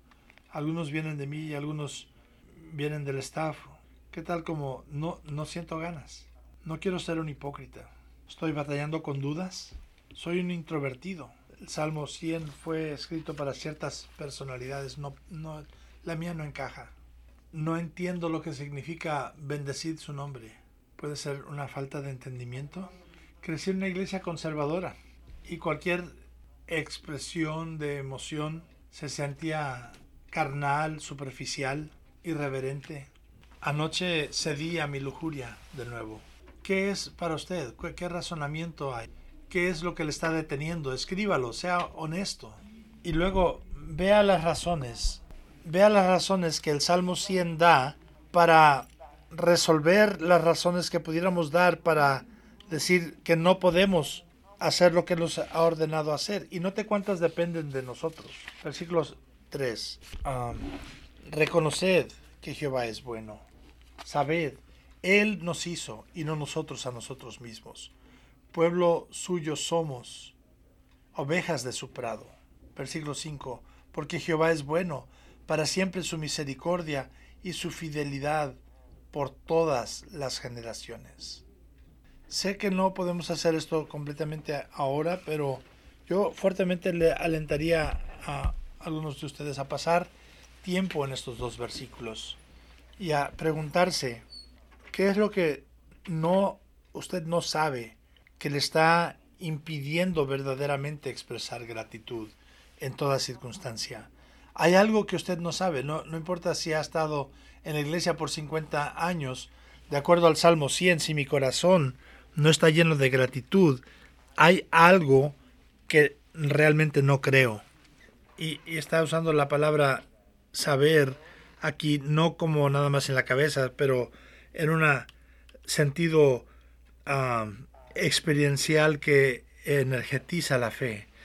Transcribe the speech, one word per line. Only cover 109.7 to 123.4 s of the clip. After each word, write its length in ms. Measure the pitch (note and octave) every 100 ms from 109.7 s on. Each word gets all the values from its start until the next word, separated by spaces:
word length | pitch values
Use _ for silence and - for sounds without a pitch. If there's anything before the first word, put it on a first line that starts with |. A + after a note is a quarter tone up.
| - -
de 80 | C#3+
acuerdo 280 | D#3 F3 E3+
al 100 | D#3
Salmo 320 | E3+ E3 C#3
cien, 300 | - F3+ D#3+
si 140 | -
mi 120 | D3+ C3+
corazón 720 | C#3+ C3 - F3 F#3 C3 - - - - D3
no 140 | D#3
está 200 | D3+ D#3+
lleno 260 | D#3+ E3 D3
de 140 | C3
gratitud, 720 | C3 B2+ C3 - G3 E3 B2+ - - - - - -
hay 320 | D#3+ F#3 -
algo 640 | E3 E3+ F#3+ C#3+ C3+ D3 - - - _ _ -
que 300 | D#3 D3 - _
realmente 680 | E3 C#3+ C#3 D3+ D3+ D#3 C#3+
no 200 | C3+ C#3
creo. 400 | C#3 C3+ A#2+ G#2+ - _ _ _ - _ _ -
Y, 220 | D#3+ - E3
y 120 | D#3+
está 240 | - E3
usando 300 | D3+ D#3+ D#3+
la 140 | D3+ C#3+
palabra 560 | D3 D3+ D3+ C#3 B2+ - _ _ _ _
saber 640 | - - C3+ D3+ D#3 C3+ C3 - - - -
aquí, 380 | D#3 - D3+ D3
no 320 | C#3+ D3+ E3 -
como 340 | D#3+ D3+ C#3+
nada 200 | C#3+ C#3+
más 200 | C#3 C#3
en 60 | C3
la 100 | -
cabeza, 480 | C3